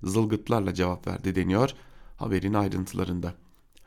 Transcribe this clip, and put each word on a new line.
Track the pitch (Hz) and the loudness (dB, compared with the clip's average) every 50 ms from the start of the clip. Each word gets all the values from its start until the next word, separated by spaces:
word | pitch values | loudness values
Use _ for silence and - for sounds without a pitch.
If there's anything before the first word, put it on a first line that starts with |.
| - | -6
zılgıtlarla | 95 95 110 113 104 110 107 - - 117 113 98 92 90 | 0 2 2 2 2 0 0 0 0 0 2 2 0 0
cevap | 90 90 90 90 87 - | 0 0 0 0 -2 -4
verdi | 90 90 - - 95 90 | -6 -6 -2 -2 0 0
deniyor | 92 90 87 92 104 127 135 - - - - - - - - - | 2 2 4 4 4 4 2 0 -6 -16 -20 -20 -20 -20 -20 -10
haberin | - - 113 98 92 87 98 104 | -8 -4 -2 0 0 0 2 2
ayrıntılarında. | 104 101 98 98 92 92 95 - 92 92 92 90 87 87 87 87 - - - - _ _ _ _ - - | 2 2 0 0 -4 -4 -4 -4 -4 -2 -2 -2 -4 -4 -6 -8 -10 -16 -20 -20 _ _ _ _ -20 -20